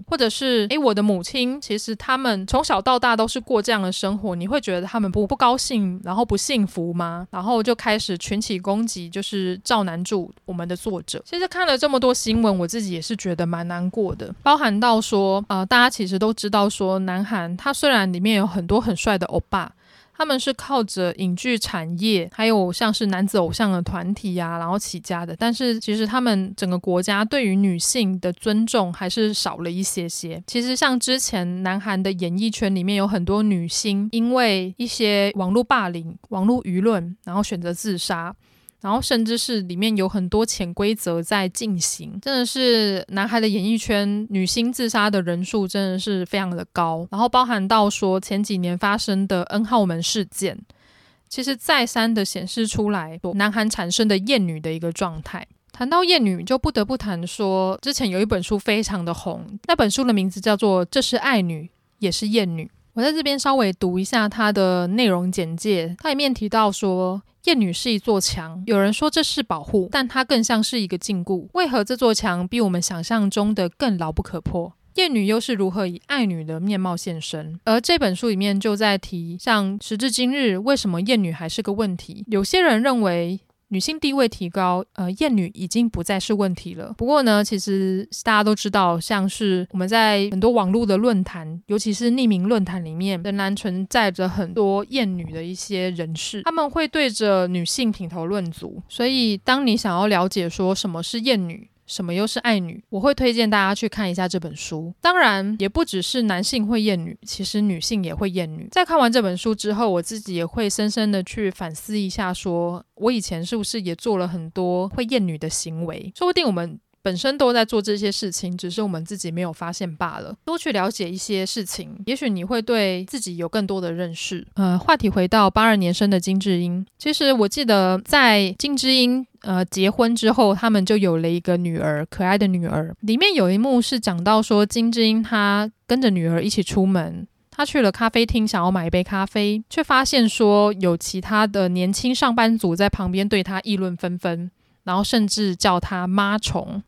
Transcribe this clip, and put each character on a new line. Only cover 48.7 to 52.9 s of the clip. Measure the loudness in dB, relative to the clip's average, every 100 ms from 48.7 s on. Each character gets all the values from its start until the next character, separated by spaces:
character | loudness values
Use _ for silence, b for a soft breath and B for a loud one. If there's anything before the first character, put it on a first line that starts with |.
| 0
发 | 0 0
生 | 0 0 0
的 | -2
N | -2 -2
号 | 0 2
门 | 2 0
事 | -2 -2 -4
件， | -4 -6 -6 -16 b b b b b b
其 | -6
实 | -4 -4
再 | 2 2
三 | 2 0 0
的 | 0
显 | -2 -4 -6
示 | -4 -2
出 | 0 0